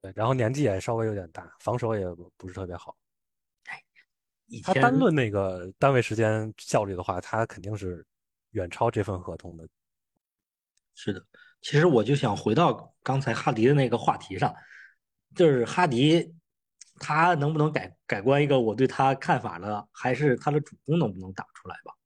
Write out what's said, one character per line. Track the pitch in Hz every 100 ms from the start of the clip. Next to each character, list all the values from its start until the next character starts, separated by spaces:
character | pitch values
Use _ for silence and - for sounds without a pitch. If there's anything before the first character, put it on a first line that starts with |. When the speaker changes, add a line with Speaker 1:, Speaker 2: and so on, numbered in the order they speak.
Speaker 1:
对， | 95 95
然 | 113
后 |
年 | 131 113
纪 | 135
也 | 131 95
稍 | 107 117
微 | 110
有 |
点 | 104 85
大， | - - _
防 | - 120
守 | 117 107
也 | 92 87 87 _
不 | 92
是 |
特 | 95 90
别 | 87
好。 | - - _ _ _ _ _ _ -
Speaker 2:
哎， | - _ _ _ _ _ _ _
以 | -
前 | -
Speaker 1:
他 | 190
单 | -
论 | 262 247
那 | 151 113
个 | 101 95 92 90 -
单 | 139
位 | 131
时 | - 110
间 | 110 110 110 -
效 | - 123
率 | 101 90
的 |
话， | 90 90
他 | - 110 113
肯 | -
定 | 98 104
是 | 95 87 _ _ _ _ _
远 | 104 87
超 | - 117
这 | 117
份 | 101 92
合 | 90 82
同 | 92 82
的。 | 80 _ _ _ _ _ _ _ _ _ _ _ _
Speaker 2:
是 | - -
的， | 98 _ _ _ _
其 | - 143
实 | 175
我 | 123
就 | 107 139
想 | 123 101
回 | 104
到 | 120 165 113 - _
刚 | - 135
才 | 131
哈 | 113 -
迪 | 113 120
的 |
那 | 147 127
个 | 117
话 | - -
题 | - 95
上， | - - - - - _ _ _ _ -
就 | 170
是 | 131
哈 | 113 - 180
迪 | 120 147 165 - - _ _ _ _ - _
他 | - 151 175
能 | 170 143
不 | 156
能 | 151
改， | 151 90 _ -
改 | 98
观 | 107 139
一 | 147
个 | 135
我 | 110
对 | 107 131
他 | - 135
看 | 135 - 139
法 | 110 85
呢？ | 104 104 -
还 | - 127
是 | 127 147 123
他 | -
的 | 147
主 | 151 -
攻 | - 170
能 | 120
不 | 95
能 | 92
打 | 98 -
出 | - 90
来 | 82
吧？ | - -